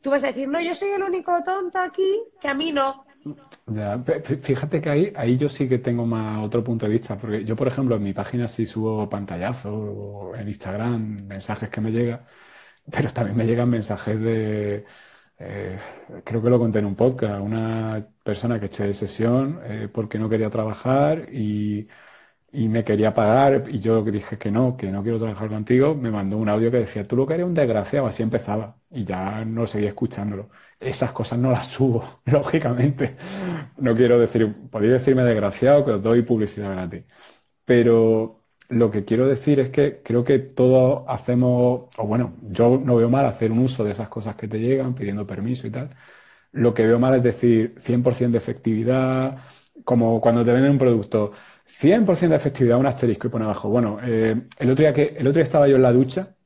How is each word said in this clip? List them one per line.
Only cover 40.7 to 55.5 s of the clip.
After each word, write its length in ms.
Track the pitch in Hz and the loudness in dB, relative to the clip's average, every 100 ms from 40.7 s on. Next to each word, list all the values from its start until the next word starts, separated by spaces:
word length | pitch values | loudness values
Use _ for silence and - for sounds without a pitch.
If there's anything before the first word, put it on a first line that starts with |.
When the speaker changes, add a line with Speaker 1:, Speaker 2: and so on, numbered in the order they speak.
| 131 127 - - | 6 6 2 -4
Speaker 2:
hacemos, 760 | 123 - 123 127 123 123 127 - - | -6 0 2 2 4 2 2 -6 -8
o 100 | 104 | -2
bueno, 280 | 113 117 - 107 | -2 -2 -6 -12
yo 300 | 95 117 131 | 2 4 4
no 120 | 135 120 | 4 4
veo 120 | 117 | 4
mal 160 | 131 131 | 4 2
hacer 260 | 113 110 | 0 0
un 80 | 113 | 2
uso 240 | 127 131 | 0 0
de 80 | 104 | -4
esas 160 | 101 110 | -4 -8
cosas 260 | - 110 104 | -8 -10 -10
que 120 | 104 | -8
te 100 | 110 | -4
llegan, 360 | 117 135 131 | 0 0 0
pidiendo 320 | 127 101 101 101 | -4 -6 -6 -8
permiso 400 | 98 107 127 - | -6 -6 -6 -6
y 40 | |
tal. 200 | 120 131 - - - _ _ _ | -8 -10 -14 -20 -20 _ _ _
Lo 220 | 127 117 | 0 0
que 120 | 113 113 | 4 4
veo 120 | 117 | 4
mal 160 | 127 131 | 4 4
es 60 | |
decir 520 | 123 117 120 113 113 - | 2 2 4 4 2 -6
cien 240 | - 120 | -2 0
por 120 | 123 | 2
cien 180 | 117 123 | 2 0
de 60 | 117 | 0
efectividad, 1000 | 113 - - 110 113 131 131 131 131 135 - - _ - | -2 -4 -2 0 0 0 0 0 -2 -6 -18 -20 _ -14
como 360 | - 120 113 113 | 0 2 4 4
cuando 240 | - 117 | 4 4
te 80 | 117 | 4
venden 200 | 123 139 | 4 4
un 60 | 139 | 4
producto, 540 | 127 113 101 110 104 - - _ | 4 2 0 -2 -2 -6 -20 _
"Cien 400 | _ - 143 214 | _ 0 4 4
por 120 | 196 165 | 4 2
cien 140 | 170 | 4
de 60 | 156 | 2
efectividad", 420 | 147 - 123 120 | 0 0 4 4
un 80 | 135 | 2
asterisco 420 | 123 120 104 120 | 0 0 0 -2
y 20 | |
pone 140 | 117 107 | -4 -4
abajo. 220 | 101 107 | -4 0
Bueno, 280 | 117 113 104 | 0 0 -2
eh, 460 | 123 113 110 113 - - | -2 0 2 0 -6 -2
el 120 | 120 | 0
otro 120 | 139 | 4
día 100 | 156 | 4
que, 100 | 139 143 - | 4 0 0
el 80 | 135 | 2
otro 80 | |
día 100 | 151 | 2
estaba 240 | 156 | 2